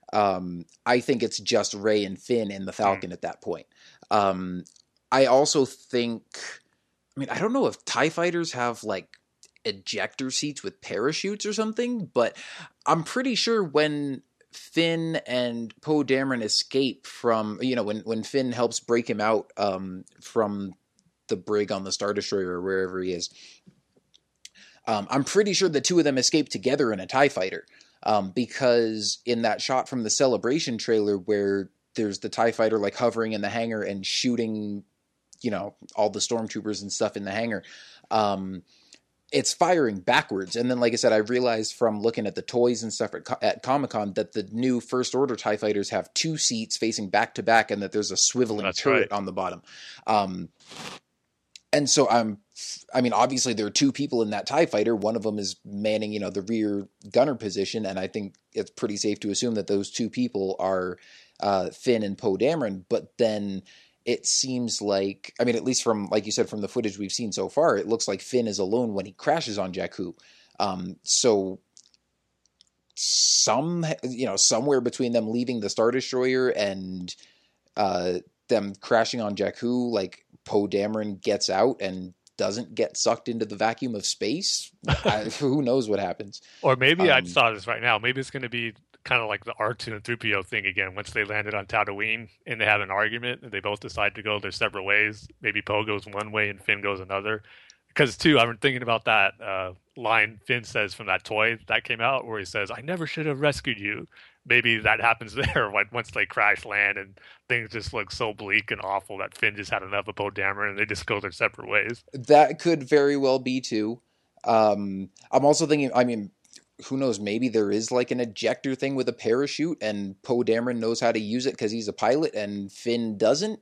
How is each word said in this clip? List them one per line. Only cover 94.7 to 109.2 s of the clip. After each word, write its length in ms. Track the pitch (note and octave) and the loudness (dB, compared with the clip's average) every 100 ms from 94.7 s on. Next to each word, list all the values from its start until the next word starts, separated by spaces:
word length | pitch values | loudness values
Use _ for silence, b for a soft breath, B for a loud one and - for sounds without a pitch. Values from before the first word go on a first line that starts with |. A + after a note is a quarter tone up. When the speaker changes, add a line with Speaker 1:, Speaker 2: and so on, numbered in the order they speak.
| G2 | -2
Speaker 2:
ways, 440 | G2 G#2 G#2+ G#2+ - _ | 2 2 2 -2 -16 _
maybe 180 | A2 G2+ | -4 -4
Poe 240 | - G#2 | -2 0
goes 220 | G#2+ G2+ G#2 | 0 -4 -6
one 260 | G2+ G#2+ | -8 -4
way 160 | G#2+ G#2 | -2 -2
and 140 | G2 | -2
Finn 180 | - G2+ | -2 -2
goes 200 | G2+ F#2+ | -2 -6
another. 420 | F#2+ G2 G#2 G#2+ B B B B B | -4 -4 -4 -6 B B B B B
'Cause, 220 | - C3+ - | 0 0 2
too, 220 | E3 C3+ | 4 6
I've 80 | A#2 | 4
been 80 | A2 | 2
thinking 260 | C#3 B2+ | 0 0
about 220 | A#2 A2+ | 0 0
that, 360 | A#2+ G#2+ G2 - | 2 4 2 0
uh, 340 | G2+ F#2+ F#2 F2+ _ C3+ | -6 -4 -6 -10 _ -6
line 440 | A2+ A2+ G#2+ G#2 | 0 2 2 -2
Finn 200 | - A#2+ | -4 -4
says 300 | G#2+ A#2+ G2+ | -2 -4 -4
from 120 | - G2+ | -4 -2
that 160 | F#2 | -2
toy 360 | - G#2+ A2+ A2+ - | -2 0 0 -2 -2
that 160 | A2+ | -2
came 160 | - A2+ | -2 -2
out 260 | A#2+ C3+ A2+ | 0 0 -4
where 120 | G#2+ | -8
he 40 | |
says, 260 | F#2 A2 G2 | -6 -6 -6
"I 100 | B2 | -6
never 260 | C#3+ F3+ D#3 | -8 -6 -6
should 200 | D#3+ D3+ | -4 -4
have 140 | C3+ | 0
rescued 380 | D3 C#3 C3+ G#2+ | 0 0 -4 -4
you." 300 | G2+ A#2 - B B B - | -4 -6 -10 B B B 2
Maybe 320 | A#2+ A#2 A2+ | 4 4 2
that 220 | G#2+ A2 | 2 4
happens 340 | A#2 A2+ A2 | 2 0 -2
<laughs> 200 | A2+ C3+ | -4 0
there, 160 | D3+ G#2+ | 0 2
like, 200 | G2+ G#2 | 0 0
once 180 | A#2+ A2 | -4 -4
they 160 | A#2 G2+ | -2 -2
crash 380 | - G#2 G2 | 2 2 2
land 340 | A2+ G#2 G2+ G2+ | -2 0 0 -2
and 200 | G2 G2 B B - | -8 -16 B B -4
things 220 | A#2+ A2 | -4 -2
just 220 | A2+ - | -8 -6
look 180 | A#2 G2+ | -6 -6
so 200 | - A2+ | -6 -6
bleak 360 | G#2 G2+ G#2 G#2+ | -6 -2 0 0
and 100 | G#2 | -4
awful 360 | G2 G2 - | -2 -4 -4
that 180 | F#2+ | -8